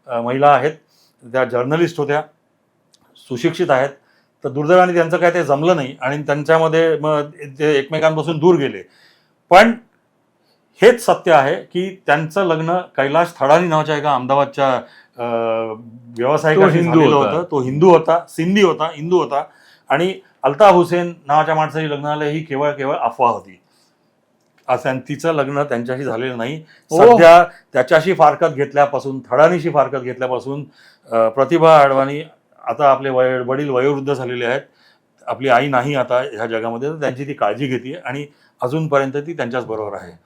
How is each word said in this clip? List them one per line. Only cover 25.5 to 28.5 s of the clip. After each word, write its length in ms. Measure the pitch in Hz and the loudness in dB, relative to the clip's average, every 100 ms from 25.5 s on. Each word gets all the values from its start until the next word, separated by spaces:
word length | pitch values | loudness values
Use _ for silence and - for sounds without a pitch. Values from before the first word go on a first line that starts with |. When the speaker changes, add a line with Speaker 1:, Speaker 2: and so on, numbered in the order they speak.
| 143 | -4
Speaker 1:
त्यांच्याशी 420 | 143 120 120 127 | -4 -4 -6 -8
झालेलं 340 | 135 113 131 120 | -6 -6 -6 -6
नाही. 260 | 120 156 - _ - | -8 -10 -16 _ -4
Speaker 2:
ओ. 80 | 160 | 4
Speaker 1:
सध्या 460 | 226 233 165 170 170 - _ | 6 8 10 8 6 -4 _
त्याच्याशी 420 | 131 135 160 170 | -2 2 2 2
फारकत 400 | 165 151 139 165 | 2 2 2 -2